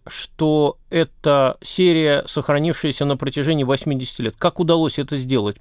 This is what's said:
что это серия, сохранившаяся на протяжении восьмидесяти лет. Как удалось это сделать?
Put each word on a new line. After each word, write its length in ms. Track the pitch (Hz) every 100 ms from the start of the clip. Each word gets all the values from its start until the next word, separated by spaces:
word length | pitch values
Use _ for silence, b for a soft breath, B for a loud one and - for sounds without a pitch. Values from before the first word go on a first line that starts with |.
| -
что 720 | - - - 156 151 147 - -
это 680 | 170 156 - 156 139 131 -
серия, 640 | - - 180 160 156 143 -
сохранившаяся 760 | 151 135 143 165 156 156 -
на 140 | 143 135
протяжении 480 | 139 147 143 156 127
восьмидесяти 560 | - 156 135 131 -
лет. 140 | 107 -
Как 220 | 175 -
удалось 380 | 170 170 156 -
это 180 | 139 143
сделать? 400 | 127 131 104 101